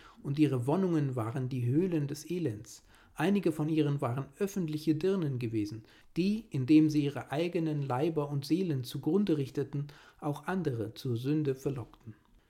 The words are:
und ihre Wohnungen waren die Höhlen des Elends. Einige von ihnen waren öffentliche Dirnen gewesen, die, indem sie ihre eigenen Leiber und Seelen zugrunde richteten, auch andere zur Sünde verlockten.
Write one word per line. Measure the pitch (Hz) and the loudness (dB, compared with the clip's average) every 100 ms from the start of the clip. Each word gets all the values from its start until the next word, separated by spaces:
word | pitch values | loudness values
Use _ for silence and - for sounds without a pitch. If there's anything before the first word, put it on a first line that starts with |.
| - - | -20 -12
und | 147 143 | -4 2
ihre | 143 127 123 | 2 2 0
Wohnungen | 175 190 160 139 123 | 2 2 2 0 -2
waren | 110 131 127 | -4 -4 -4
die | 131 120 | -2 2
Höhlen | 147 185 160 139 | 2 2 0 -2
des | 139 - | -6 -6
Elends. | 175 143 104 - - - - - - | -2 -2 -4 -12 -20 -20 -20 -14 -2
Einige | 165 202 175 | 2 2 2
von | 156 151 | 0 0
ihnen | 156 143 139 | 2 2 2
waren | 127 131 139 - | 0 -2 -6 -4
öffentliche | 196 196 156 151 160 | -4 -2 -2 -2 0
Dirnen | 151 185 196 147 123 | 2 2 2 0 -2
gewesen, | 117 113 104 110 - - - 160 | -2 -2 -2 -6 -14 -20 -8 0
die, | 190 214 - | 0 0 -4
indem | 131 127 156 156 | -2 6 6 8
sie | 147 | 4
ihre | 143 127 - | 0 -2 -4
eigenen | 143 175 175 160 147 | -2 -2 0 0 -2
Leiber | 135 123 165 156 143 | 0 0 2 0 -2
und | 139 - | -2 0
Seelen | 175 180 135 | 0 0 -2
zugrunde | 123 139 151 190 202 147 | -4 -4 0 2 2 0
richteten, | 131 143 139 139 143 - - - | 0 -4 -4 -4 -8 -12 -20 -8
auch | 151 143 - | -6 -6 -4
andere | 185 147 117 107 | -2 -2 -2 -4
zur | - 131 117 | -6 -4 -2
Sünde | 135 156 147 131 | 0 0 0 -2
verlockten. | 143 107 107 - 110 - _ - | -4 -6 -10 -16 -20 -20 _ -20